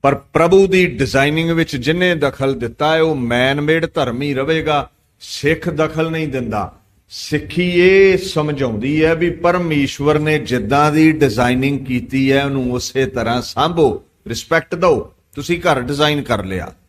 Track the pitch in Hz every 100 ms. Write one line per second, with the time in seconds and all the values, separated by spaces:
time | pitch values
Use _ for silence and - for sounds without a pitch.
0 | 139 135 _ 147 170 190 190 185 180 117
1 | 127 135 143 156 165 165 160 135 120 170
2 | 180 165 143 - 135 127 117 - 151 160
3 | 160 147 120 120 127 143 151 160 165 165
4 | 131 117 143 131 135 160 147 147 131 _
5 | _ _ - - 143 160 175 151 156 156
6 | 160 160 156 131 117 107 90 _ _ _
7 | _ - - 151 151 175 180 175 180 190
8 | 196 185 - 160 151 139 131 107 127 151
9 | 156 165 175 - 175 180 170 151 135 -
10 | 143 151 151 151 113 123 101 139 151 151
11 | 160 156 139 107 123 127 139 139 135 123
12 | 117 135 135 135 139 135 123 123 - 135
13 | 131 123 113 123 113 123 156 170 139 -
14 | _ _ - 117 - 165 - 170 180 123
15 | - _ _ - 139 170 175 147 123 143
16 | 151 147 127 110 95 92 - _